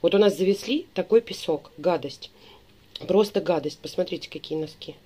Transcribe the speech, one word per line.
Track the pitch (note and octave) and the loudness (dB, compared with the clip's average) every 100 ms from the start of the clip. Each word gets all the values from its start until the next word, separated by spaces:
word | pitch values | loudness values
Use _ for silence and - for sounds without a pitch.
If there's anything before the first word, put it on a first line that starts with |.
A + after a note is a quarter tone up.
Вот | E3+ | 4
у | G3+ | 6
нас | G#3 G3 | 6 4
завезли | F#3 G3 - D4 - | 0 0 -2 -4 -2
такой | - F3+ A3+ | -6 4 2
песок, | A#3 F#3 - D3 - - | 2 -8 -4 -4 -6 -2
гадость. | E3 E3 C#3 - - _ - - _ _ _ - - | 0 0 -4 -12 -20 _ -20 -20 _ _ _ -14 2
Просто | F#3+ G3+ G3+ | 2 4 0
гадость. | D#3+ E3 D3+ - | 0 -2 -2 -10
Посмотрите, | - - F3+ D#3+ - | -8 -4 -4 -6 -10
какие | D3+ - D#3 | -14 -8 -6
носки. | D#3 - - D3+ | -6 -10 -18 -18